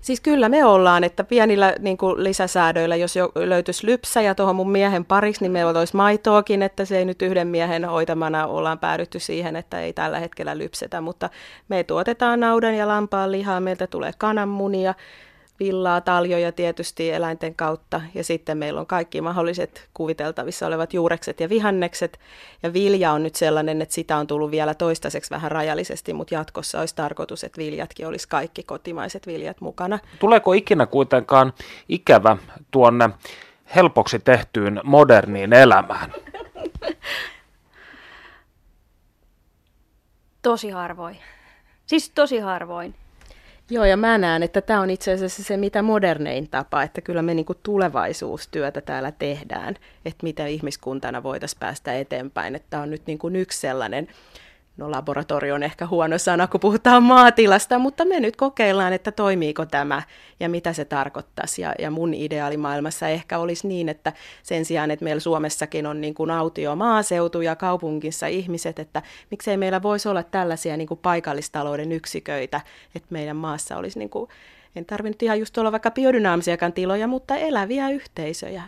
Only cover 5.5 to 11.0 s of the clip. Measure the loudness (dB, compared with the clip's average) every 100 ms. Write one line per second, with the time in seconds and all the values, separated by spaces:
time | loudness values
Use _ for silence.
5.5 | 0 2 2 0 2 4 4 4 4 4
6.5 | 0 0 -2 -2 0 -2 -2 0 0 0
7.5 | -2 0 -2 -2 -2 0 -2 -2 -2 -2
8.5 | -2 -4 -2 -2 -2 -6 -10 -8 -6 -6
9.5 | -8 -10 -8 -8 -6 -4 -4 -8 -10 -10
10.5 | -8 -10 -10 -10 -8